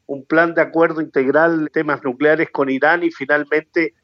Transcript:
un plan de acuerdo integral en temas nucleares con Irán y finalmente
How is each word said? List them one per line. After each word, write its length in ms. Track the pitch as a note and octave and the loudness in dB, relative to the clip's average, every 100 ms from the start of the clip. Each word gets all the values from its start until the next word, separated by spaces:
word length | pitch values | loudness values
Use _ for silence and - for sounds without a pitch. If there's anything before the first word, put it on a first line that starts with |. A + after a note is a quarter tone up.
| - | -12
un 180 | C#3+ C3 | -12 -2
plan 300 | D#3+ E3+ E3 | 2 2 2
de 60 | |
acuerdo 400 | D#3 D#3+ E3 D#3+ | 0 2 2 0
integral 580 | D#3 - C3 C#3+ E3 E3 | -4 -2 2 2 2 0
en 80 | D3+ | -2
temas 360 | - D#3 C#3 | -4 -4 -4
nucleares 460 | C#3 B2+ D3 D#3 D#3+ | -4 -2 2 2 0
con 220 | - C#3 | -2 -2
Irán 320 | C3 D3 E3+ | 0 2 2
y 80 | E3+ | -2
finalmente 800 | - C3+ D3 C#3+ D3+ D3+ - D#3 - | -4 -2 -2 0 -4 -2 -4 -4 -6